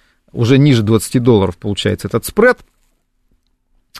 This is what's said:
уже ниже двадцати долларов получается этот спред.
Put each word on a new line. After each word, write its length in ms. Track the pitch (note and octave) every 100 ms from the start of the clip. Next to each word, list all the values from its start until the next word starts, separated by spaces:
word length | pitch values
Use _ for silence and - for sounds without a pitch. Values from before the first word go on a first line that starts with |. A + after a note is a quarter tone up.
| _ _ _
уже 260 | A2 A#2 C3+
ниже 240 | D3 A#2+
двадцати 360 | G#2 A2+ - C3
долларов 380 | A#2+ A2 F#2+ -
получается 520 | G#2+ G2+ G2+ G2 G2
этот 160 | A#2
спред. 340 | - - B3 B3 _ _ _ _ _ _ _ _ _ _ _ _ _ -